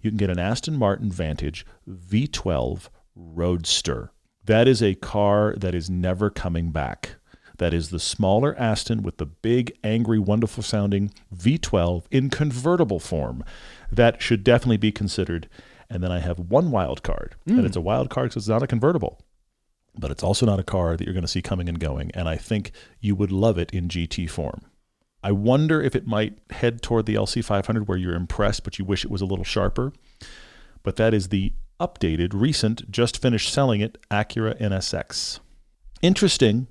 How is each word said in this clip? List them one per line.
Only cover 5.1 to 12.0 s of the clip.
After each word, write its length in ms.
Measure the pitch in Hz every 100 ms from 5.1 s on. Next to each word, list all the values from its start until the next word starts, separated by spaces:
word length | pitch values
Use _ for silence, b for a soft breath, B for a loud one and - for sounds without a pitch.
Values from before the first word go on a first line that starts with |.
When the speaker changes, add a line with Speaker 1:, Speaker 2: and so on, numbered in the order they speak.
| 104 101 104 107 -
Speaker 1:
that 160 | 95
is 160 | 87 82
never 400 | 90 90 92 104
coming 400 | - 92 85 82
back. 460 | 76 69 50 - - b b b _
That 160 | 85
is 160 | 85 78
the 80 | 87
smaller 560 | - - 101 101 139 151
Aston 460 | 117 104 - 113
with 140 | 98 -
the 100 | 76
big, 460 | 80 113 120 120 -
angry, 360 | 107 113 113 113
wonderful 440 | 98 104 113 -
sounding 500 | 107 107 101 101 101 - _
V 260 | 92 92 156
twelve 480 | - 101 85 87